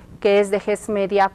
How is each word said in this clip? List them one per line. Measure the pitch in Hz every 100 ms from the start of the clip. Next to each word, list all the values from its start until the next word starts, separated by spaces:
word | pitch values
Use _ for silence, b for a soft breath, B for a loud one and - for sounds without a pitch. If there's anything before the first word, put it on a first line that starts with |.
| b b
que | 208 202
es | 202
de | 202
ges | 208 202 -
media | 208 196 202 196